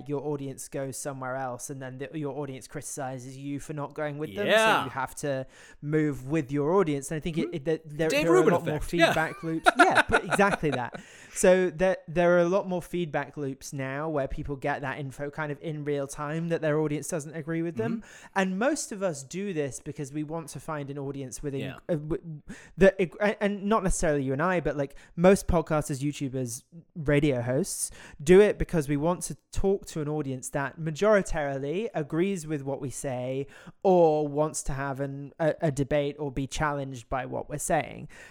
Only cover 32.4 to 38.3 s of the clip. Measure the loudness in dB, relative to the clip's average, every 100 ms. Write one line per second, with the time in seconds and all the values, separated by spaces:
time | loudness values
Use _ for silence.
32.4 | -4 -6 -4 -6 -6 -6 -6 -4 -4 -4
33.4 | -6 -12 -20 0 4 8 6 6 0 0
34.4 | 0 -2 -4 -4 -4 -4 -6 -6 -10 -2
35.4 | 0 2 0 0 0 2 0 -2 -6 -4
36.4 | -4 -2 0 0 -4 -8 -6 -6 -4 -6
37.4 | -6 -6 0 0 0 -8 -16 -18 -18